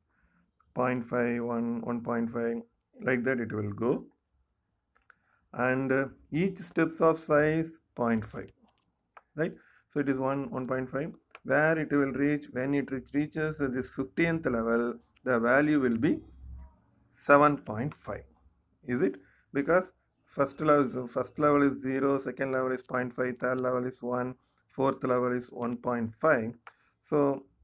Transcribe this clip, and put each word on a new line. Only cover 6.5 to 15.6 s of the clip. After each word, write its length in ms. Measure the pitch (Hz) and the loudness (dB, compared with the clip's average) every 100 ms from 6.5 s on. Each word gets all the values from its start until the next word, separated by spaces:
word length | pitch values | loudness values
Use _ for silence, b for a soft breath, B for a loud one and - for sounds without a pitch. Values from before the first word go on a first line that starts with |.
| 185 | -2
steps 420 | - - 160 - | -4 0 0 4
of 180 | 165 160 | 2 2
size 600 | - 147 151 160 160 - _ - | 2 4 4 2 -2 -8 _ -2
point 300 | 117 113 107 | 0 0 -2
five, 260 | - - _ _ _ _ _ _ - _ - | -10 -14 _ _ _ _ _ _ -20 _ -4
right? 180 | 170 b b b _ | -4 b b b _
So 60 | 147 | -2
it 80 | 139 | 0
is 120 | 131 | 0
one, 300 | 131 139 131 | -2 -2 -4
one 180 | 127 127 | -6 -4
point 220 | 131 127 | -4 -4
five. 220 | 135 170 - _ - | -6 -6 -10 _ -12
Where 340 | 127 139 156 160 | 0 2 2 2
it 120 | 151 | 0
will 200 | 143 135 | 0 0
reach, 340 | 131 143 147 147 | 0 0 0 -4
when 240 | 123 135 143 | -4 -2 0
it 160 | 135 | -2
reach, 180 | 135 117 | -6 -4
reaches 440 | 143 151 165 156 156 | -2 -2 -2 -4 -2
this 340 | 139 127 127 | -2 -2 -6
fifteenth 540 | - 131 - 165 165 151 | -6 -6 0 0 0 0
level, 540 | 117 113 117 120 117 _ _ | -2 0 0 0 -4 _ _
the 160 | 127 120 | -2 2
value 400 | 117 135 | 4 4